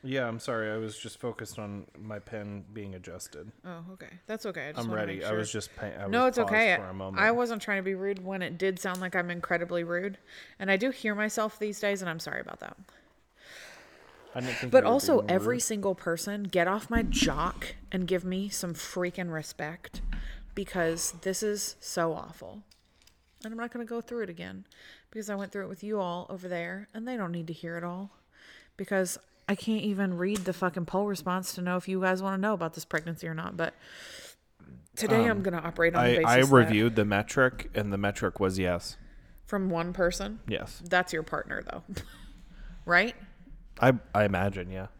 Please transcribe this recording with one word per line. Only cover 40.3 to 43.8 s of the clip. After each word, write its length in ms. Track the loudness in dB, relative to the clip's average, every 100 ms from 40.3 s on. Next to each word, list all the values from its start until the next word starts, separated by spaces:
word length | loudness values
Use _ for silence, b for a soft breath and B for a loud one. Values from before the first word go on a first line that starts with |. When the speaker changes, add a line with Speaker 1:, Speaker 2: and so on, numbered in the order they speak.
| -8 -4
Speaker 1:
Yes. 340 | -4 -4 -12
Speaker 2:
That's 280 | 0 2 2
your 100 | -4
partner, 380 | -4 -6 -4 -8 -6
though. 140 | -12 -10
<laughs> 1000 | -10 -10 -16 -18 -18 -18 -16 -14 -12 4
Right? 300 | 4 4 -4 -18 -20 -20 -18 -18 4